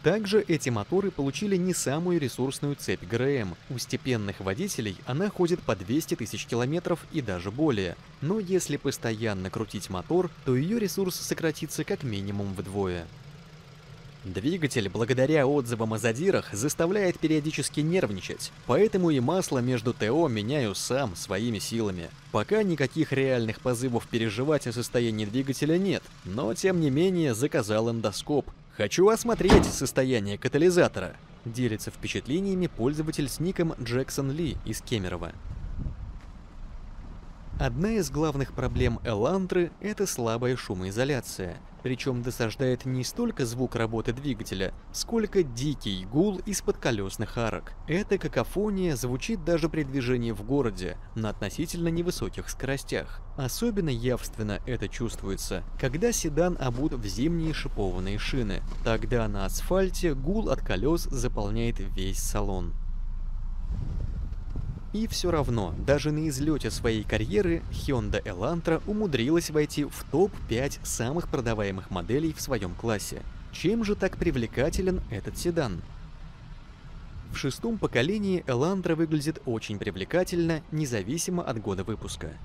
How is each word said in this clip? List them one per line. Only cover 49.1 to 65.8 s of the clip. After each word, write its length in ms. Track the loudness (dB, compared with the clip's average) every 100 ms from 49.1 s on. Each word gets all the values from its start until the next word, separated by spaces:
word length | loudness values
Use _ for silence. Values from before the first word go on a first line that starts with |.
| -2 -2 -2
даже 260 | 2 2 2
при 140 | 0
движении 480 | 0 0 2 2 0
в 120 | -2
городе 540 | 0 2 2 0 -6 -6 -8
на 140 | -4 -4
относительно 580 | -2 -4 -2 -4 -2 0
невысоких 640 | 0 0 -2 -4 -6 -8
скоростях. 720 | -6 -2 -4 -2 -4 -4 -10 -10 -4
Особенно 520 | -4 0 0 2 0
явственно 720 | 0 0 0 -4 -4 -2 -2 -2
это 200 | -4 -4
чувствуется, 760 | -2 -4 -4 -4 -4 -2 -4 -4 -2
когда 320 | -2 2 2
седан 460 | 2 0 2 2 2
обут 340 | 0 0 0
в 140 | 0 -2
зимние 460 | 0 2 2 0
шипованные 640 | -2 -2 0 0 0 0 -2
шины. 420 | 0 0 0 0 -2 -2
Тогда 440 | 2 2 2 2 2
на 180 | 0
асфальте 680 | 0 0 2 2 2 2 2
гул 360 | 2 2 2 2
от 120 | 0
колес 420 | 2 2 2 2
заполняет 760 | 0 0 0 0 0 2 0 0
весь 400 | -2 -2 0 0
салон. 540 | 0 2 2 0 0 -2 -2 -2 -2 -2 -2 -2 -2 -2 -2 -2 -2 -2 -2 -2 -4 -6 -4 -4 -4 -6 -4
И 120 | -2
все 240 | -2 0 2
равно, 440 | 2 2 2 0 -2